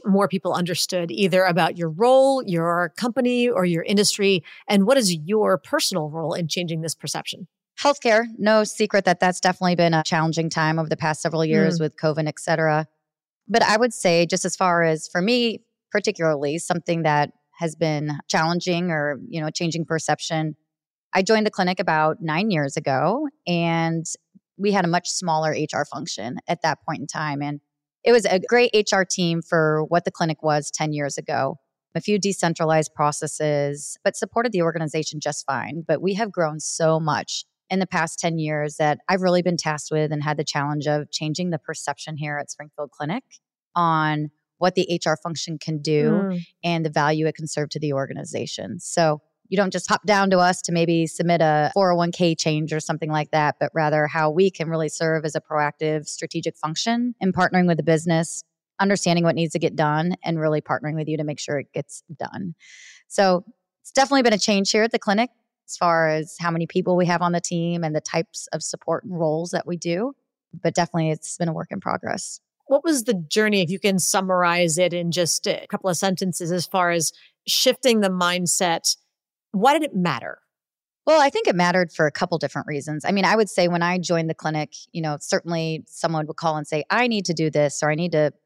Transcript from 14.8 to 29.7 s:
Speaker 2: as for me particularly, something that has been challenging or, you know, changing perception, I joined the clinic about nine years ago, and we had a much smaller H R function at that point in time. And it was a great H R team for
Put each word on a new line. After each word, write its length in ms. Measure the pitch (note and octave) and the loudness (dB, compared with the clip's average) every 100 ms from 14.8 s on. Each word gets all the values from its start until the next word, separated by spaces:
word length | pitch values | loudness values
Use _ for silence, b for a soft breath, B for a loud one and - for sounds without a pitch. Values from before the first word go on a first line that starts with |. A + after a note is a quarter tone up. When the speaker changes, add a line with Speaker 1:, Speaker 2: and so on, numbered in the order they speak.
Speaker 2:
as 260 | E3 D#3+ - | 2 0 -2
for 120 | F3+ | -2
me 440 | F#3+ B3 A#3 G3+ _ _ _ | 2 2 0 -2 _ _ _
particularly, 680 | G#3 G#3 F#3+ D#3+ D3 C#3+ E3 | -2 -2 0 0 0 -2 -2
something 440 | - F3 - E3 | -2 -2 -2 0
that 280 | D#3 D3 C#3+ - _ - | 2 4 2 -4 _ -6
has 160 | E3+ D#3 | -6 -2
been 380 | D#3+ D3+ D3+ D3 - | -2 0 -4 -6 -2
challenging 600 | F#3 D#3+ F3 F#3 E3+ F3+ | 0 2 0 0 -2 0
or, 300 | D#3+ D3 C#3 - | -2 -2 -6 -8
you 140 | E3 | -6
know, 80 | D#3 | -6
changing 340 | - E3+ E3 | -4 -4 -4
perception, 720 | D#3 D#3+ - D3+ - D#3+ D#3 D3+ _ _ _ _ _ | -4 -4 -2 -4 -4 -4 -4 -6 _ _ _ _ _
I 80 | F#3 | 0
joined 220 | G3 A3 G#3+ | 2 2 2
the 60 | |
clinic 280 | - F3+ F#3 | 0 -2 0
about 380 | F3+ D#3 D#3 - | 0 2 2 0
nine 300 | E3 D#3 A3 | -2 -2 0
years 240 | D#3+ C#3+ D#3+ | 0 -2 -4
ago, 500 | D3 C3 D3+ B3 D4+ - - | -2 0 2 0 -4 -8 -2
and 580 | F3 E3+ E3 E3 E3 D#3+ - _ _ _ - | 0 0 0 0 -2 -6 -12 _ _ _ -4
we 140 | G3+ | 0
had 100 | G3 | 2
a 40 | F3 | 2
much 200 | F3 - | 0 -2
smaller 440 | - F3+ D#3 D#3+ | -6 -2 0 0
H 200 | D3 D3+ | -2 -2
R 120 | - D3 | -4 -4
function 540 | - - - A2 A#2+ - | -8 -10 -8 -10 -8 -6
at 140 | E3+ | -2
that 160 | D#3+ C#3+ - | -2 -2 -6
point 140 | D#3+ | -8
in 80 | D3 | -8
time. 340 | D#3 D3+ C#3+ | -8 -6 -4
And 200 | C#3+ D3 _ _ _ _ | -6 -8 _ _ _ _
it 80 | - | 4
was 140 | A#3+ G3+ | 4 4
a 140 | F#3 | 0
great 320 | - A#3+ A#3+ | 2 4 4
H 180 | G#3+ G#3 | 2 2
R 140 | G3 F#3 | 2 2
team 360 | - F3 E3 | 0 0 0
for 440 | - E3+ D#3 | 0 2 4